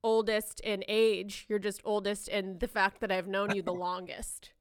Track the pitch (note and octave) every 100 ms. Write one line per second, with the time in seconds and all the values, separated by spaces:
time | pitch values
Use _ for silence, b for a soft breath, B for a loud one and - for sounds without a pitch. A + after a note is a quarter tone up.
0 | A3+ A3 G#3+ G#3+ A3 - A3 G3+ - G#3+
1 | A3+ F#3+ G3+ - - G#3 G3+ G3 - G#3
2 | G3 G3+ - G#3 F#3+ F3+ - G#3+ G3 -
3 | G#3+ F#3 F#3 G3 G3+ G3+ F3+ F3+ F3+ F3+
4 | F3+ - - - - _